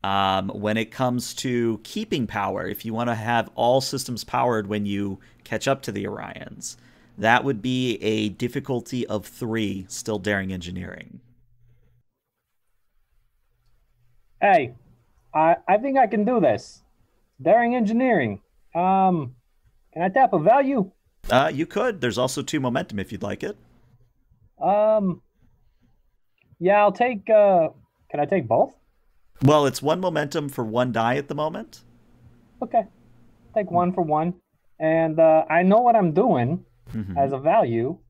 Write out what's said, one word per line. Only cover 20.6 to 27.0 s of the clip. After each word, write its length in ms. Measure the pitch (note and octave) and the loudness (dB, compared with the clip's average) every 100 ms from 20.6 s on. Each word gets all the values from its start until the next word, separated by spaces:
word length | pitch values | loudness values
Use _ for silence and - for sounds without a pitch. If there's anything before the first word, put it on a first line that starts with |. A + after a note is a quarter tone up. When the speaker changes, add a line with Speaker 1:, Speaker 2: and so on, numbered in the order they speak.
| C4+ C#4 F#3 _ _ _ - | 4 0 -2 _ _ _ 0
Speaker 1:
Uh, 220 | B2 C#3 | 2 2
you 120 | C3 E3+ | -2 -4
could. 360 | - B3+ G3 | -2 -2 -2
There's 160 | B2 G#2 | -4 0
also 240 | B2+ - | -2 -2
two 180 | C#3 D#3 | -6 -4
momentum 400 | C3 B2 - G#2 | -2 -2 -4 -8
if 120 | F#2+ | -8
you'd 120 | G2 | -8
like 200 | G2+ G2+ | -8 -6
it. 140 | F3+ G#3 _ _ _ _ _ _ _ _ _ _ | -8 -10 _ _ _ _ _ _ _ _ _ _
Speaker 2:
Um, 600 | D#3 G3+ G#3+ A3 F#3+ E3+ _ _ _ _ _ _ _ _ _ _ _ _ _ _ | 0 2 2 2 0 -6 _ _ _ _ _ _ _ _ _ _ _ _ _ _
yeah, 200 | F3 G3+ | 2 4
I'll 100 | G#3 | 4
take, 380 | G3 | 2